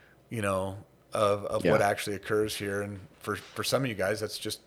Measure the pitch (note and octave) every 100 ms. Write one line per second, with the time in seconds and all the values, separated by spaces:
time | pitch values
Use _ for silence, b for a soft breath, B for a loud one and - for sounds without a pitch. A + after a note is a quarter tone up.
0 | b b _ A#2 G2+ F#2+ F#2+ G2 - _
1 | _ A2 G#2 G2+ G2+ G#2+ F2 G#2+ G2+ G#2
2 | - G2 - G#2+ G#2+ - G2+ G2+ G2+ G2+
3 | F#2+ - - G2 - - G#2+ B2+ C3 G#2
4 | F#2+ G#2+ G#2+ - A2 -